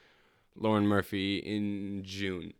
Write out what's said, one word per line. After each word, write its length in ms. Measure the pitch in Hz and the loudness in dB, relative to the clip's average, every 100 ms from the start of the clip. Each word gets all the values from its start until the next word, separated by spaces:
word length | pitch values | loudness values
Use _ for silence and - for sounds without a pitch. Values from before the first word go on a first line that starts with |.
| _ _ _ _ _ - | _ _ _ _ _ -2
Lauren 300 | 110 107 104 | 2 4 6
Murphy 520 | 101 - 101 98 98 | 4 2 0 0 0
in 680 | - 104 104 101 98 101 | -2 -2 -2 -4 -6 -8
June 500 | 95 95 98 90 82 - | -8 -6 -4 -4 -8 -16